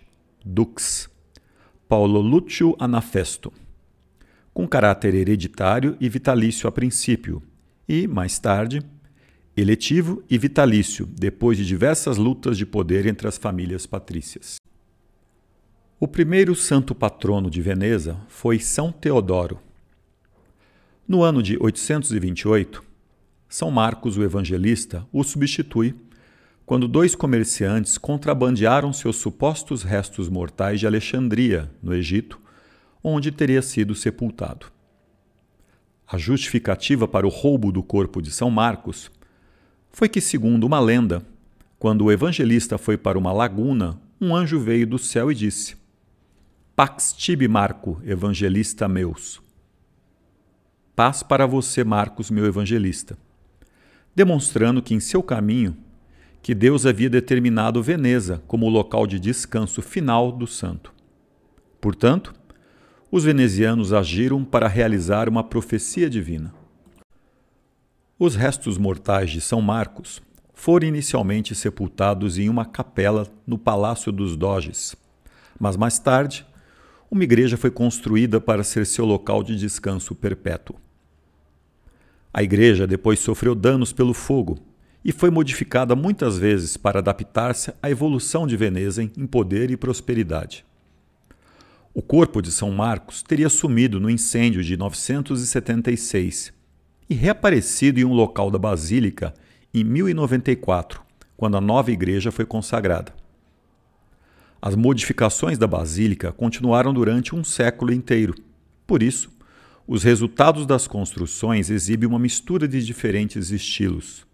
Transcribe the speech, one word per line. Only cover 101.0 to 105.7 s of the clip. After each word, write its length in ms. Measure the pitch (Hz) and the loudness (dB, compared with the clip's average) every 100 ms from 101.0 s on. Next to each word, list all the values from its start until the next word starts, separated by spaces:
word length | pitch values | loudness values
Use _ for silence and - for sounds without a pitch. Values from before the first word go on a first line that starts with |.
| - _ - - | -18 _ -20 -4
quando 200 | 110 101 | 0 0
a 40 | |
nova 320 | 101 123 123 | 2 2 2
igreja 400 | 101 90 98 107 | 0 0 0 -2
foi 140 | - 110 | -4 -4
consagrada. 680 | 110 - 117 98 87 - - - _ _ _ _ _ _ _ _ _ _ _ _ _ | -4 -4 -2 0 -2 -4 -14 -20 _ _ _ _ _ _ _ _ _ _ _ _ _
As 140 | 104 | -4
modificações 840 | 101 123 127 - - 110 - - 82 | 2 4 2 0 0 0 2 -2 0
da 80 | |
Basílica 640 | 107 | 0